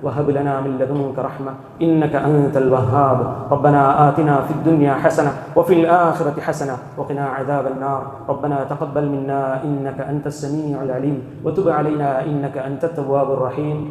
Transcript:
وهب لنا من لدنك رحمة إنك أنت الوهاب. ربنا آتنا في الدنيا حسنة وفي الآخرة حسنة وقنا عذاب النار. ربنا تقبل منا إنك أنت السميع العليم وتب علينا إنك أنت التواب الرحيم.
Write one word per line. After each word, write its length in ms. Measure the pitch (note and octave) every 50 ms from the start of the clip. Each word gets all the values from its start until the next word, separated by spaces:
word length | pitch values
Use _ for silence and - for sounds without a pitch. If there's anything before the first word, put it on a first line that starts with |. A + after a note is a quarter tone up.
| -
وهب 260 | C#3+ A#2 C#3+ D3 C#3+
لنا 320 | C3+ C#3 C#3+ C#3 C#3 C3+
من 160 | C3+ C#3 C3+ B2+
لدنك 420 | C3 B2 C#3+ D3 C#3 C3+ C3 C3
رحمة 340 | B2+ C3+ - - C#3 C3+ C3 - - - - -
إنك 340 | E3 E3 D#3+ D#3+ D#3 D3+ D#3
أنت 420 | C#3 - C#3 D3+ D3 C#3+ C3+ - C#3
الوهاب. 640 | C3+ C3 B2+ B2+ A#2 G#2+ A2+ C#3+ C#3+ C3+ B2+ B2 A#2 A2 - - - -
ربنا 580 | C#3+ - C3 D3 C#3+ C#3+ C#3 C3+ C#3 D3+ D3 D3
آتنا 320 | C#3 E3 D#3+ D3+ C#3+ C#3
في 100 | C3 -
الدنيا 420 | D#3 D3+ - D#3 E3 D#3 C#3+ C#3+ C3+
حسنة 380 | C3+ - D#3+ - E3 D3+ C#3+ C#3 - - - -
وفي 180 | - E3+ - F#3+
الآخرة 680 | E3 E3 E3 E3+ F3+ F3 E3 D#3 - D#3+ D3 D3 D#3
حسنة 360 | - - D3+ D3+ C#3+ C#3 C3 B2 - - - -
وقنا 280 | C#3 - D3 C#3 C#3+
عذاب 420 | C3+ B2+ C3+ C3+ B2+ C#3+ C#3+ C3 C3+
النار. 340 | C3+ C3 C3+ C#3 C#3 C3+ - - - - - -
ربنا 340 | C#3 C3+ - D3 C#3+ C#3 C3+
تقبل 460 | C3+ D3 C#3+ E3 D3 C#3 D3 D3 C#3+
منا 540 | C#3+ C#3 C3+ C3+ C#3 C#3 C#3 C3 C3 C3 C3
إنك 380 | D3 D3 C#3 C3+ C#3 B2+ B2
أنت 260 | C3+ B2+ C#3 D3 C#3+ D3
السميع 560 | C#3+ - D3 C3+ C#3+ D#3 D#3 D3+ C#3+ C3+ C#3
العليم 580 | C3 B2+ B2+ C3+ C#3+ D3 C3 - - - - -
وتب 240 | D#3+ - - F#3+ E3
علينا 560 | D#3+ D3 D3 D3+ D3+ D3 D3 C#3 C3+ C3 C#3+
إنك 320 | D#3 D3 C#3+ C#3 C#3 - C#3+
أنت 260 | C3 C3+ C#3 C3 -
التواب 480 | E3 E3 D3+ C#3 C3 C3+ C#3 C#3 C3+
الرحيم. 460 | C#3 B2+ B2+ B2 B2 - D3+ D3+ D3+ D3+ D3+ D3